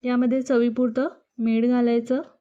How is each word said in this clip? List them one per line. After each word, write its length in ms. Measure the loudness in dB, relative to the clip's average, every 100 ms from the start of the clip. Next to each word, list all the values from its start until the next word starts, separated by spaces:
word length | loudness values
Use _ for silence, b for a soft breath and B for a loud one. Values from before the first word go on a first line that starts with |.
यामध्ये 360 | -2 0 2 0
चवीपुरतं 680 | 0 2 2 0 -2 0 -4 -6 _ -6
मीठ 260 | -2 0 2
घालायचं 540 | 2 2 0 0 -4 -4 _